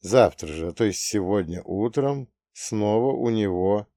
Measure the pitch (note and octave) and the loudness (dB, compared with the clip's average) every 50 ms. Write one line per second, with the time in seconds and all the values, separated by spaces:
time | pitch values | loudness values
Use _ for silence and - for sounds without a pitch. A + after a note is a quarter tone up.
0 | - F2+ G#2 C3 A#2 E2+ - - - D#2 D2 D#2+ E2 F2 E2+ - A#2 G#2 F#2 - | -4 2 6 6 6 6 4 -2 -12 -10 -8 -6 -6 -8 -2 0 0 0 0 -2
1 | - - - G#2 F#2+ F2+ G2+ G#2 F#2 D#2+ E2+ F2+ - - F2 G2 G#2+ A#2+ A#2 D3 | -6 -4 -2 -2 -2 0 0 0 -2 -2 -8 -10 -8 -6 -4 -2 -2 -2 -2 -2
2 | C3+ C#3 C#3+ C#3 C3 - _ _ _ _ _ - - - A#2 G#2+ G#2 G#2 G#2+ A2+ | -2 -2 -2 -4 -8 -12 _ _ _ _ _ -16 -10 -6 -2 0 2 2 2 2
3 | A#2+ C3+ - - - A#2+ A2+ A2 G#2 G2 F2+ F2 F#2 F#2+ G2+ G#2 G#2 _ _ | 2 0 0 0 0 0 0 0 0 0 0 0 2 2 0 0 -2 _ _